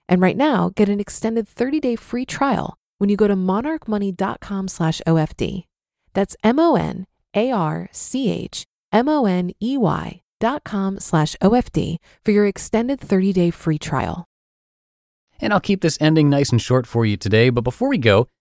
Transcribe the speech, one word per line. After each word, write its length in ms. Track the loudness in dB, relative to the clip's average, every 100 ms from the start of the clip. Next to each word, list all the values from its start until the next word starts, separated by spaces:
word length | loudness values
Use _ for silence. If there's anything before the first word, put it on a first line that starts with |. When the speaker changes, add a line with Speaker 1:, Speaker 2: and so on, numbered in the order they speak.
| -2
Speaker 1:
And 120 | 2
right 160 | 2 2
now, 340 | 2 2 0
get 180 | 0 0
an 100 | 0
extended 480 | -6 -6 -4 -4 -4
thirty-day 480 | -6 -4 -2 -2
free 300 | -4 -6 -8
trial 520 | -6 -2 0 0 -4 -10 _ -4
when 100 | 0
you 80 | 2
go 120 | 2
to 80 | 2
monarchmoney 800 | 0 -2 -2 -6 -4 -4 -4 -4
dot 240 | -6 -6
com 260 | -8 -8 -6
slash 340 | -2 -2 -2 0
O 80 |
F 220 | 2 0 -4
D. 300 | -6 -6 -12 _ _ _ _
That's 220 | -4 -4 0
M 160 | 0 4
O 160 | 4
N 320 | 2 0 -6 -12 _ _
A 180 | -2 0
R 360 | 0 -2 -4 -8
C 360 | -10 -6 -2 -2
H 360 | -4 -8 -12 -16 _ _
M 160 | 0 2
O 180 | 2 2
N 260 | 0 -2 -6
E 160 | -4 0
Y 440 | 0 0 -6 -14 _ _
dot 240 | -2 -2
com 340 | -6 -4 -4 -4
slash 380 | -2 0 0 0
O 140 | 2
F 160 | 2 0
D 300 | -4 -4 -6 -10 _
for 80 | 0
your 140 | 2 2
extended 520 | -2 -4 -2 -2 -6
thirty-day 520 | -2 0 2 2 0
free 280 | 0 -4 -4
trial. 480 | -4 -4 -4 -8 -12 _ _ _ _ _ _ _ _ _ _ -8
Speaker 2:
And 140 | 0
I'll 80 | 0
keep 220 | 2 0
this 160 | 0 2
ending 280 | 4 4 4
nice 220 | 2 2
and 100 | 0
short 240 | 2 0
for 220 | 0 0 0
you 100 | 0
today, 320 | 2 4 4
but 140 | 2
before 260 | -2 -2 -2
we 100 | 2
go, 280 | 4 4 2 _